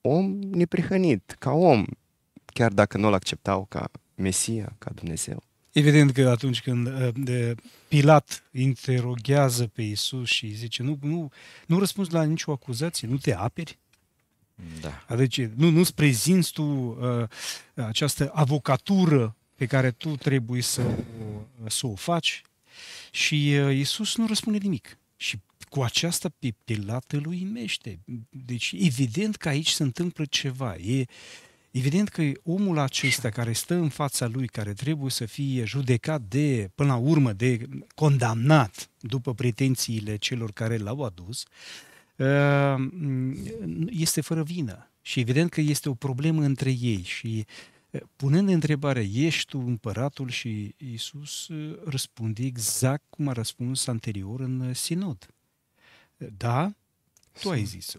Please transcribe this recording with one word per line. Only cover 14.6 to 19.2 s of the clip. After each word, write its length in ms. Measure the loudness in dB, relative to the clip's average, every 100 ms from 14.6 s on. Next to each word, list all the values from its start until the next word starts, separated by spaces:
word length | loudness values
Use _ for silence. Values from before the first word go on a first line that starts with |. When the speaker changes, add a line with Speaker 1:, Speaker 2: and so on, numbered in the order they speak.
| -16 -12
Speaker 3:
Da. 240 | -12 -12 -6
Speaker 2:
Adică, 440 | 0 0 0 -4 4
nu, 140 | 6
nu-ți 240 | 6 4
prezinți 580 | 4 2 4 4 4 4
tu, 100 | 0
uh, 640 | -2 0 -2 -4 -2 0 -2 -6 -10 -10 -12
această 560 | -8 -4 -2 -2 0 -2
avocatură 1000 | 2 2 2 2 0 2 4 6 4